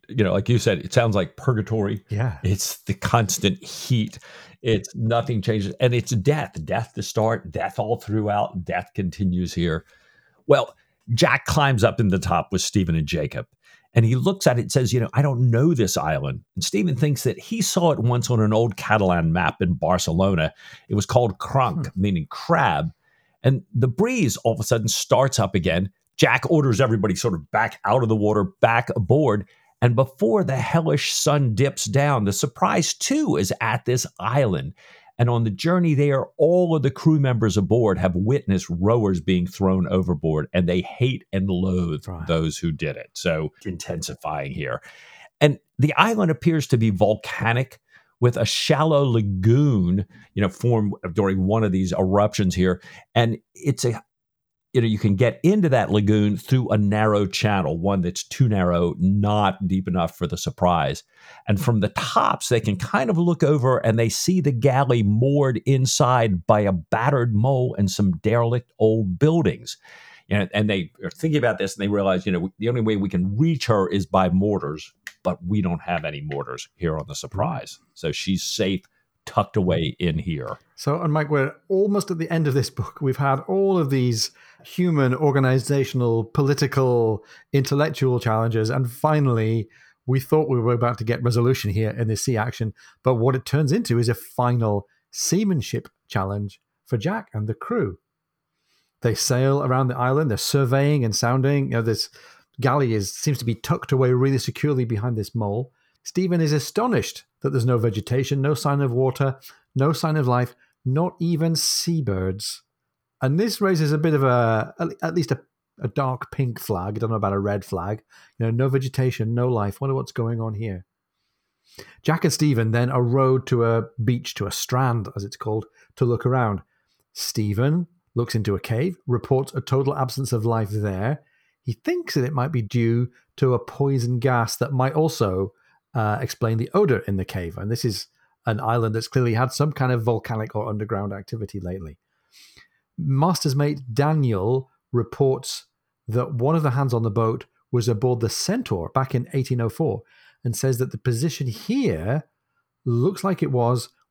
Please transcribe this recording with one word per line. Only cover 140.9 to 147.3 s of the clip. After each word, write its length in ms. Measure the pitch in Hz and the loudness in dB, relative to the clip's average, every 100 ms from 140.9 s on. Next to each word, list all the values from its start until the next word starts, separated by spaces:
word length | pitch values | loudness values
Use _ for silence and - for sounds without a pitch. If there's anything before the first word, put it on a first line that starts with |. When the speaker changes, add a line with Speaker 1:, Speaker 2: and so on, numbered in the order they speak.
| 104 101 | -4 -4
Speaker 2:
activity 460 | 98 95 113 104 101 | -8 -10 -10 -10 -8
lately. 360 | 87 95 80 73 _ _ _ - - _ _ _ _ - | -8 -8 -10 -16 _ _ _ -20 -20 _ _ _ _ -6
Master's 600 | 147 135 165 165 151 135 | -2 2 2 0 0 0
mate 240 | 147 139 127 | 0 -2 -6
Daniel 760 | 110 143 156 131 101 101 131 131 _ _ | 0 0 2 2 0 0 -2 -4 _ _
reports 720 | 120 110 - 135 131 - - - _ _ _ - | -2 -2 0 0 0 -6 -12 -14 _ _ _ -4
that 280 | 110 123 127 | -4 -2 -2
one 200 | 131 165 | 0 2
of 80 | |
the 80 | 147 | 0
hands 220 | 127 139 | 0 0
on 100 | 120 | 0
the 80 | 113 | 0
boat 340 | 104 113 | 0 0